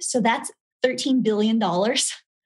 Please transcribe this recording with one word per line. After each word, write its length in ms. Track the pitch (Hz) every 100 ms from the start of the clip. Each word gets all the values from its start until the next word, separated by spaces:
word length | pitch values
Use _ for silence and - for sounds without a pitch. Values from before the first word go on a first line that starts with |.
So 180 | - 254
that's 300 | 220 240 - - _ _
thirteen 400 | 254 - 285 262
billion 360 | 214 208 220 226
dollars. 540 | 196 180 208 262 - - _ _